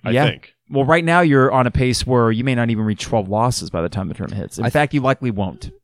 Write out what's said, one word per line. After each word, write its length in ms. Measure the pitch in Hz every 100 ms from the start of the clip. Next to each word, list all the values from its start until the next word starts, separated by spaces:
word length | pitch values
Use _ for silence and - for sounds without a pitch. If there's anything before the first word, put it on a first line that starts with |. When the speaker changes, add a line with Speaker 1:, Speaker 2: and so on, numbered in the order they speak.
Speaker 1:
I 80 | -
Speaker 2:
Yeah. 140 | 120 139
Speaker 1:
think. 280 | 73 - _ _
Speaker 2:
Well, 140 | 139
right 220 | 135 165 165
now 160 | 170
you're 280 | 175 139 131
on 160 | 131 123
a 60 |
pace 340 | - 127 120 -
where 240 | 127 117
you 140 | 113
may 120 | 127 123
not 140 | 117
even 140 | 110
reach 220 | 110 104 -
twelve 240 | 113 95
losses 400 | 104 120 123 80
by 120 | 87
the 60 | 85
time 220 | 104 95
the 40 |
tournament 280 | - - 101
hits. 160 | - -
In 80 | 123
Speaker 1:
I 20 |
th- 60 |
Speaker 2:
fact, 200 | 151 147
you 60 | 147
likely 320 | 131 135 127
won't. 400 | 101 92 - - -